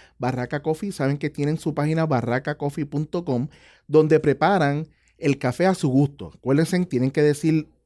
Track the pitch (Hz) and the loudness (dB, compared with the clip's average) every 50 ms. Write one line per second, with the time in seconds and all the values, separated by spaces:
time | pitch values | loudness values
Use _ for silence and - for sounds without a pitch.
0 | - _ _ - 123 127 127 123 123 123 151 143 - 156 156 156 214 202 - - | -20 _ _ -6 -4 -4 -2 -4 -4 -4 -6 -6 -4 -4 -4 -4 -4 -8 -4 -2
1 | 139 135 143 143 - 147 - - 143 147 160 156 - 160 147 147 147 156 160 165 | -2 -2 0 -2 -4 -6 -4 -2 -2 -2 -2 -2 -4 -4 -2 -2 -2 0 0 0
2 | 160 156 139 120 113 - 120 131 - 147 151 - 147 143 - 165 147 147 156 147 | 0 0 0 0 0 0 -2 -2 -2 -6 -8 -6 -6 -6 -4 -6 -8 -4 -4 -6
3 | 156 - - 175 175 151 127 120 135 147 - - _ - _ _ _ - 143 156 | -4 -4 -6 -6 -4 -2 -2 -2 -2 -6 -10 -18 _ -20 _ _ _ 2 4 4
4 | 156 147 156 147 151 151 131 - 156 175 202 180 151 143 143 151 156 - _ _ | 6 6 4 4 4 2 0 2 2 2 2 2 2 0 0 -2 -6 -10 _ _
5 | _ _ _ - - 143 135 - - 123 - - 175 190 185 - - 135 127 139 | _ _ _ -4 -2 -2 0 0 -2 -4 0 2 2 0 2 0 0 2 4 4
6 | 147 139 - - 92 80 - - - 123 139 151 165 - 185 180 180 180 139 120 | 2 2 -2 -10 -16 -16 -14 -8 -2 0 2 2 2 2 0 -2 -2 0 0 0
7 | 127 131 - 156 147 147 143 143 - 160 160 156 151 - _ _ _ | 0 0 2 2 2 2 2 2 0 2 2 0 -2 -4 _ _ _